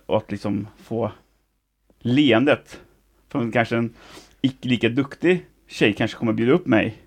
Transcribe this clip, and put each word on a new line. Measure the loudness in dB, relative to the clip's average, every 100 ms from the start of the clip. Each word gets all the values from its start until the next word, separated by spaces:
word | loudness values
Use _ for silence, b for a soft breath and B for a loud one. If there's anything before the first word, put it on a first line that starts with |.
| -2
och | -4
att | -4
liksom | -6 -4 -6 -8 -16
få | -10 -6 -6 -10 _ _ _ _ _ _ _ _
leendet | 0 2 4 4 4 0 -4 -20 -20 _ _ _ _
från | -6 -2
kanske | -2 0 -2
en | -4 B B B B B
icke | -4 -4 -2
lika | 0 0
duktig | 0 -4 -2 0 0 -4 _ _
tjej | 0 0
kanske | 2 -4 -2
kommer | -2
bjuda | 0 2
upp | 2 2
mig. | 2 0 -6